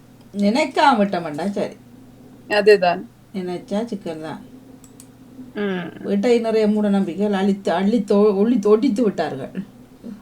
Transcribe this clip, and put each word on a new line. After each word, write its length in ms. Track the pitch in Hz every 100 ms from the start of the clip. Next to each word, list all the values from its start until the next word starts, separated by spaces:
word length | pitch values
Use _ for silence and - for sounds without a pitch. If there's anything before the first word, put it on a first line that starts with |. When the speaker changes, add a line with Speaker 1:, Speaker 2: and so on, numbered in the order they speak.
| - - - 196
Speaker 1:
நினைக்காம 600 | 202 247 302 370 302 233
விட்டோம்டா 520 | 196 175 165 147 185
சரி. 280 | 208 156 - - - - - - - -
Speaker 2:
அதுதான். 600 | 208 208 202 180 180 226 - _
Speaker 1:
நினைச்சா 520 | 196 180 180 - 202 233
சிக்கல் 360 | 196 170 156
தான். 200 | 156 - - - - - - - - - - - -
Speaker 2:
ம். 500 | 208 202 185 175 -
Speaker 1:
வீட்டை 360 | 196 202 247 233
நிறைய 280 | 226 220 214
மூட 220 | 214 208
நம்பிக்கைகள் 500 | 196 185 165 208 190
அழித்து, 320 | 202 196 -
அள்ளி 320 | 170 196 233 -
தோ-, 280 | 202 214 196
ஒளி 240 | 226 233
தொட்டித்து 440 | 208 214 262 208
விட்டார்கள். 680 | 226 - 151 135 - - - - - - - -